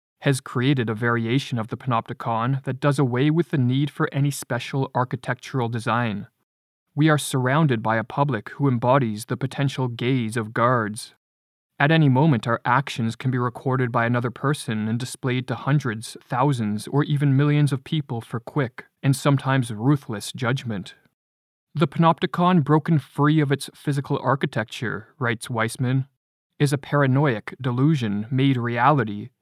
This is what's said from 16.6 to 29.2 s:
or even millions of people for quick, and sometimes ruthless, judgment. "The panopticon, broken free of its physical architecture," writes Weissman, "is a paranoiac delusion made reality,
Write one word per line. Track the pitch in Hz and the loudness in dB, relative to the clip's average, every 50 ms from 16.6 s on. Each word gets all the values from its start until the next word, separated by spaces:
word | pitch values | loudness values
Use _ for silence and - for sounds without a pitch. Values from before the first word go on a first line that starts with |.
| 107 104 104 104 - | -2 -2 -4 -4 -6
or | - - 139 151 | -2 -2 -2 0
even | - 147 139 147 143 135 | 0 0 0 2 2 4
millions | 135 147 147 147 147 147 135 | 4 4 4 4 2 2 2
of | 143 127 | 0 -4
people | - - 160 156 139 - 123 117 | -6 -6 -6 -6 -4 -6 -8 -10
for | 110 - - 113 | -8 -8 -10 -10
quick, | - - - 147 135 117 - - - _ _ _ | -10 -6 -4 -4 -4 -4 -6 -14 -20 _ _ _
and | - 135 139 | 0 0 0
sometimes | - - 151 139 131 - 135 131 135 120 117 | 2 2 2 2 2 2 0 0 0 0 -2
ruthless, | 113 101 113 139 151 139 - - 110 104 - - | -6 -2 2 2 2 2 0 -6 -8 -8 -8 -10
judgment. | - 120 127 117 131 131 - 117 107 95 - - - _ _ _ _ _ _ _ _ _ _ _ _ _ _ _ - | -8 -4 -2 -2 -2 -2 -4 -6 -6 -6 -8 -12 -16 _ _ _ _ _ _ _ _ _ _ _ _ _ _ _ -2
"The | 147 170 - | -2 -2 0
panopticon, | - 151 170 165 165 - - - - - 180 180 185 175 | 2 2 4 4 2 2 -2 -4 -2 0 2 4 4 4
broken | 135 143 151 156 - - 165 147 | 4 4 2 2 2 2 0 0
free | - - - - 143 147 156 156 | 0 -4 -2 2 2 4 4 4
of | 147 135 | 2 2
its | 143 139 - - - | 0 -2 -4 -10 -16
physical | - - 156 139 143 131 - 147 - | -8 -6 -4 -4 -2 -4 -4 -4 -2
architecture," | - 127 135 139 - 147 - 120 107 - - - 120 104 101 98 107 - _ - | 0 0 0 0 -2 -2 -2 -4 -6 -6 -6 -8 -6 -6 -6 -8 -10 -14 _ -4
writes | 131 117 120 113 - - | -4 -2 -2 -4 -6 -6
Weissman, | 123 113 110 - - - 131 123 131 135 135 - _ _ _ _ _ _ _ _ _ - | -2 -2 -2 -2 -2 -2 -2 0 0 0 -2 -4 _ _ _ _ _ _ _ _ _ -2
"is | 147 139 143 | 0 0 0
a | 139 | -2
paranoiac | - - 147 143 143 131 127 135 151 143 117 104 - - - - | -2 -2 0 2 4 4 4 4 2 2 0 -2 -6 -10 -12 -6
delusion | 123 127 120 123 135 156 165 135 120 104 101 104 110 117 | -4 -2 0 2 4 4 4 2 0 -2 -2 -4 -4 -2
made | 135 127 135 139 131 123 | 0 2 2 2 2 2
reality, | 120 120 120 117 120 139 156 139 113 107 101 104 | 0 -2 0 2 4 4 4 4 2 -2 -4 -8